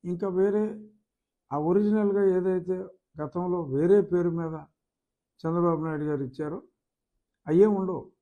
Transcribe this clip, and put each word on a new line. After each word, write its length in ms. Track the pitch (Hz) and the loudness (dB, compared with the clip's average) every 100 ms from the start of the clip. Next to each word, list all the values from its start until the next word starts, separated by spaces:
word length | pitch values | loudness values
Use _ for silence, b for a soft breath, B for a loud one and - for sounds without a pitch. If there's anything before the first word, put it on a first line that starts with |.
ఇంకా 240 | 180 175 196 | -6 -4 -2
వేరే 640 | 180 196 208 214 214 - _ _ _ _ _ _ | 2 2 2 -2 -6 -16 _ _ _ _ _ _
ఆ 60 | 139 | -4
ఒరిజినల్‌గా 760 | 156 190 208 214 208 202 196 185 | 2 2 2 2 2 2 2 2
ఏదైతే 480 | 185 185 180 185 190 - _ - | 0 -2 -4 -6 -8 -18 _ -10
గతంలో 400 | 151 175 180 175 | -8 -4 -4 -4
వేరే 380 | 156 135 170 202 | -2 0 4 4
పేరు 300 | 190 180 175 | 4 0 0
మీద 220 | 165 165 160 151 _ _ _ _ _ _ _ | -2 -6 -10 -16 _ _ _ _ _ _ _
చంద్రబాబు 460 | 160 170 170 160 | -4 0 0 0
నాయుడు 200 | 160 151 | -2 -4
గారు 180 | 151 143 | -4 -4
ఇచ్చారో, 400 | 135 131 151 165 - _ _ _ _ _ _ _ - | -6 -8 -8 -8 -14 _ _ _ _ _ _ _ 2
అయ్యే 200 | 165 214 | 6 6
ఉండవు. 460 | 202 185 165 - _ | 4 -2 -6 -10 _